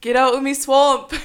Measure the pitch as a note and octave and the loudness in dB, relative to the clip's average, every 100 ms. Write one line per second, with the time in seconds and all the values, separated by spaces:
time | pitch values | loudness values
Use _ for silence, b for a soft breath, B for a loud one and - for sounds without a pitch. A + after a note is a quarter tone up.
0 | A#3 B3 C4 B3 C4+ C#4 - C4+ C#4+ C4 | -2 0 2 0 -2 -6 0 2 4 0
1 | G#3+ D#4 | -4 -12